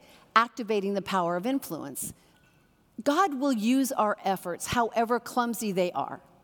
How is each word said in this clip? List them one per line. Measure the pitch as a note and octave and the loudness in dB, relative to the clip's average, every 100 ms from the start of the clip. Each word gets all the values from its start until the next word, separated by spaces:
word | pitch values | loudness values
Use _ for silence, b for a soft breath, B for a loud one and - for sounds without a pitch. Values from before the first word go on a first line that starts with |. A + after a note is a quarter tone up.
| B B B A3 | B B B 2
Activating | A#3+ - G#3+ G#3+ G3 | 2 0 -4 -2 0
the | G3+ | -2
Power | F#3+ F#3+ E3+ F3 | 0 0 2 0
of | A3+ | 0
Influence. | C4+ - D3+ C3+ - - - b b b b b _ _ - | -2 -4 -8 -8 -8 -10 -12 b b b b b _ _ -6
God | C#4 D4+ G4 C4+ | 0 2 2 2
will | C#4+ | 0
use | A#3 A3 C4 C4 | 2 2 2 2
our | B3+ G#3+ - | 2 0 0
efforts, | G3 F#3 F3+ E3 - | 0 -2 -2 -6 -2
however | B3 A#3 A3 A3+ A#3+ | 0 2 2 2 0
clumsy | - B3+ A#3+ A3 A3 | -2 -2 -2 -2 -2
they | F#3 F3+ | 0 0
are. | C#3 C3 C3+ - - | 0 -4 -6 -16 -20